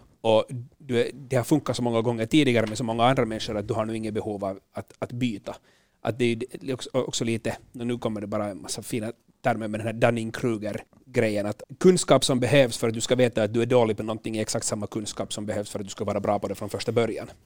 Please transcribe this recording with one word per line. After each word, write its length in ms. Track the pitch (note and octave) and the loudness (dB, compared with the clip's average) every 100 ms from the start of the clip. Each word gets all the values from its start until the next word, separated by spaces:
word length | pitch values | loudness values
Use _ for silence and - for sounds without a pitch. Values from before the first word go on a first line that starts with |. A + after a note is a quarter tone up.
| _ _ | _ _
och 240 | A2+ A2 - B2 B2 _ | 4 4 2 -6 -12 _
du 220 | C#3+ A#2+ | -2 0
är, 100 | B2+ | 0
det 220 | - B2+ C3 | -4 -2 -2
har 80 | |
funkat 320 | - D3+ - B2+ | 2 2 2 -2
så 60 | |
många 200 | A#2+ A2+ | 0 2
gånger 240 | A#2 A#2 A2 | 0 0 2
tidigare 420 | D#3 C3+ A#2 A2 | 4 6 4 2
med 100 | G#2+ | -2
så 60 | |
många 200 | A2+ A#2 A#2+ | -4 2 4
andra 200 | C3+ A2+ | 4 0
människor 320 | A2 - G#2 | -2 -4 -4
att 100 | G#2 | -2
du 60 | |
har 120 | A2 A2 | -2 -2
nog 100 | A2+ | -4
inget 180 | A2 | -4
behov 320 | G#2+ G2 G2+ G2 | -4 -6 -6 -6
av 140 | G2 - | -8 -12
att, 200 | - - _ | -14 -14 _
att 120 | - | -10
byta. 440 | B2 B2 G2+ - - _ _ _ _ | -4 -4 -4 -10 -14 _ _ _ _
Att 180 | A#2 A2+ | -6 0
det 60 | A#2+ | 0
är 40 | |
ju 60 | A2+ | 0
det, 100 | - - | -6 -10
det 80 | C3+ | -8
är 40 | |
också, 160 | B2+ - | -8 -4
också 300 | C3 A#2 - | -4 -2 -2
lite, 340 | A#2 A2+ A2+ - - B2 | -2 -2 -4 -8 -12 -10
och 80 | A#2+ | -6
nu 100 | A#2+ | -4
kommer 240 | A#2 G#2 | -4 -6
det 60 | G#2 | -6
bara 180 | G#2+ G#2 | -4 -4
en 120 | F2+ | -8
massa 200 | - - | -10 -10
fina 300 | A2 B2 A2 - _ _ | -6 -6 -6 -10 _ _
termer 240 | - A2 A2 | 0 0 -2
med 120 | A2 | -4
den 80 | A2+ | -4
här 60 | |
Dunning-Kruger-grejen, 1500 | A2+ A#2+ A#2 A2 - B2+ A2 G#2 - - _ - B2 A2+ G#2 G2+ | 2 2 2 -2 -2 -2 -2 -4 -8 -10 _ -4 0 2 0 -2
att 160 | - - C3 | -6 -12 4
kunskap 460 | F#3 F3+ - C3+ - | 6 6 6 4 6
som 140 | B2+ | 2
behövs 380 | A#2+ C#3+ B2 A2+ | 4 6 4 2
för 100 | A#2 | -2
att 60 | |
du 80 | A2+ | -2
ska 140 | - B2+ | 0 4
veta 280 | B2 A2+ | 4 2
att 100 | G#2+ | 0
du 80 | A#2 | 2
är 40 | A#2 | 4
dålig 320 | B2+ A2+ G#2 | 6 4 2
på 60 | |
någonting 340 | G#2+ A2 A#2 A2 | -4 -6 -4 -4
är 40 | |
exakt 240 | G#2+ A2+ - | -2 -4 -4
samma 220 | A2 G#2 | -4 -4
kunskap 460 | A2 G#2+ - G2+ | -6 -6 -6 -6
som 120 | - G#2 | -6 -4
behövs 240 | G#2 G#2 | -4 -6
för 100 | G2+ | -8
att 60 | G2 | -8
du 40 | |
ska 140 | - G2 | -6 -4
vara 140 | G2+ | 0
bra 200 | G#2 G2+ | 0 0
på 80 | G2 | -2
det 80 | G2 | -6
från 140 | G#2 | -6
första 220 | G#2 - | -6 -2
början. 360 | A2+ A2+ D#2 - - | 0 0 -2 -10 -16